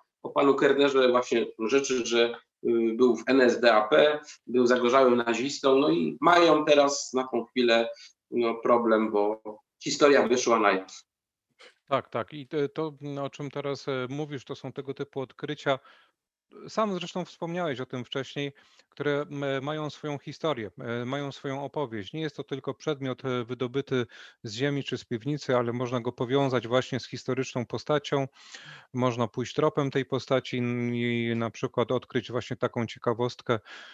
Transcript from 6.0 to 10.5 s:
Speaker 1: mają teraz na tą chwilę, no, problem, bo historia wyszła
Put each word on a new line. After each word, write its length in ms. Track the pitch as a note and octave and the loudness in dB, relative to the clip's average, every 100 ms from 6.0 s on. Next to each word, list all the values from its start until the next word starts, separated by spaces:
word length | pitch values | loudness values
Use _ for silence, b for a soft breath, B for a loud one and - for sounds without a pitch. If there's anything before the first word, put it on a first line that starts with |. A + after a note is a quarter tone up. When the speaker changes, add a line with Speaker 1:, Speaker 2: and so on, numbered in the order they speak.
| D#3+ - | -2 0
Speaker 1:
mają 440 | D#3+ F3 E3+ D#3 D3+ | 4 6 6 4 6
teraz 480 | D3 C#3 C#3 - | 4 4 0 -4
na 140 | B2+ B2+ | -4 -2
tą 180 | A#2+ A2+ | -4 -4
chwilę, 440 | B2+ A#2+ A#2 A#2 B B _ _ | 0 4 4 2 B B _ _
no, 240 | A#2+ A#2 A2+ | -2 0 0
problem, 560 | - A#2+ A2+ A2 A2 | 2 4 6 2 2
bo 300 | G#2 G#2 A2 G#2+ G#2+ _ _ | 0 0 -2 -10 -16 _ _
historia 440 | D3 - D3 C3+ A2+ | -6 2 4 6 4
wyszła 320 | B2 B2 | 0 2